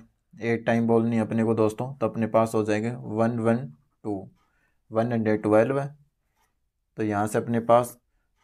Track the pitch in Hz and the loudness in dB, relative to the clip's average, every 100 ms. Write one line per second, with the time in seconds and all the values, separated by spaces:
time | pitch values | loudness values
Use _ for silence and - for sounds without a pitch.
0 | - _ _ - 113 117 117 117 117 117 | -16 _ _ -8 -4 -2 0 0 2 2
1 | 117 117 107 113 113 113 110 107 127 139 | 2 0 0 0 0 2 0 -2 -8 -4
2 | 110 117 110 113 113 113 107 107 117 127 | -4 -2 0 2 2 0 0 -2 -4 -8
3 | 127 107 117 120 113 117 139 - _ _ | -6 -2 0 0 0 0 -4 -16 _ _
4 | 113 95 - - _ _ _ _ - 110 | -8 -8 -10 -20 _ _ _ _ -6 -4
5 | 120 117 107 107 107 107 127 139 143 - | -2 0 0 0 4 4 4 0 -6 -12
6 | _ _ _ _ _ _ _ _ _ - | _ _ _ _ _ _ _ _ _ -6
7 | 107 101 107 120 107 117 117 120 120 - | -2 -2 -2 -2 -2 -2 4 4 4 -6
8 | _ _ _ _ | _ _ _ _